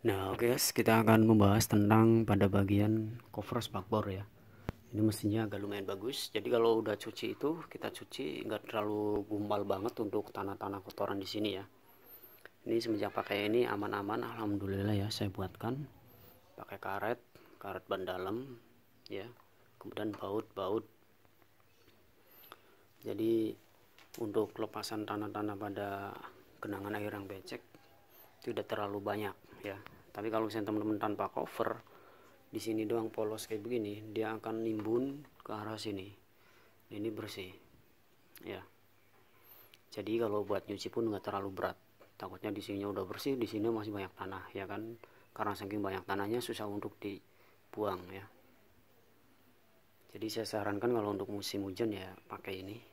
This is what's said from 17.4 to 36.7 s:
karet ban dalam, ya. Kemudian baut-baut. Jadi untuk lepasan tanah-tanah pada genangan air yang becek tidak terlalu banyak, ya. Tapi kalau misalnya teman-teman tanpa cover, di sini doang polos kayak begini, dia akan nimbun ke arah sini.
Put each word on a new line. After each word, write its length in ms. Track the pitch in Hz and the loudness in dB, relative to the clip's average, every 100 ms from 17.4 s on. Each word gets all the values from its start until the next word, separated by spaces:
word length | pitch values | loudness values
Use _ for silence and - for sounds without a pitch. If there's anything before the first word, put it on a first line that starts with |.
| - - | -20 -12
karet 280 | 98 95 - | -8 -8 -4
ban 160 | 95 92 | -4 -2
dalam, 560 | 92 95 110 135 117 - - - _ - | -4 -4 -4 -6 -14 -20 -20 -20 _ -10
ya. 160 | 101 113 123 - _ - - | -10 -10 -16 -20 _ -20 -16
Kemudian 320 | - - 107 | -10 -6 -6
baut-baut. 720 | 101 98 104 110 95 87 110 - - _ _ - _ - _ - _ - - - _ - - - - - - - - | -6 -4 -4 -4 -6 -2 -2 -4 -20 _ _ -20 _ -20 _ -20 _ -20 -20 -20 _ -20 -20 -20 -20 -20 -20 -20 -12
Jadi 560 | 113 101 113 113 110 110 - - - - - - | -8 0 2 4 2 -4 -18 -20 -20 -20 -20 -6
untuk 320 | 110 101 101 | 0 2 0
lepasan 480 | - 110 107 104 107 104 | -2 -4 -4 -4 -4 -4
tanah-tanah 480 | 104 104 101 104 101 | -4 -4 -4 -4 -4
pada 560 | 104 98 101 98 101 - - - - - | -6 -4 -4 -4 -8 -10 -14 -18 -20 -10
genangan 320 | 107 101 101 | -6 -6 -4
air 160 | 104 104 | -4 -4
yang 160 | 104 98 | -6 -8
becek 400 | 98 - 123 - - - - - - - - - | -12 -10 -14 -14 -20 -20 -20 -20 -20 -20 -10 -4
tidak 240 | 110 104 | -4 -2
terlalu 320 | 107 101 101 | -2 -2 -2
banyak, 320 | 104 104 104 - - - 104 | -2 -2 -2 -6 -18 -10 -8
ya. 160 | 98 - - - - | -8 -12 -20 -14 -6
Tapi 160 | 107 | -2
kalau 160 | 110 110 | 0 0
misalnya 240 | 110 104 | -2 0
teman-teman 240 | 107 107 104 | 0 0 0
tanpa 320 | 110 104 98 | 0 0 -2
cover, 480 | - - - - - - - - - - - - | -2 -4 -2 -2 -2 -10 -20 -20 -20 -20 -20 -10
di 80 | 113 | -6
sini 320 | 110 110 107 | -2 -2 0
doang 240 | 117 110 | 0 0
polos 400 | 110 107 110 - | -2 -2 -4 -6
kayak 80 | 110 | -6
begini, 400 | 107 123 104 104 107 107 | -2 -2 -2 -6 -6 -2
dia 160 | 110 | -2
akan 320 | 110 110 113 | -2 -4 -2
nimbun 560 | 113 107 104 120 135 143 147 - | -2 -2 2 2 2 -4 -14 -16
ke 80 | - | -10
arah 240 | 107 104 110 | -8 -6 -6
sini. 320 | 110 98 95 101 - _ - - - | -4 -6 -8 -16 -20 _ -20 -20 -20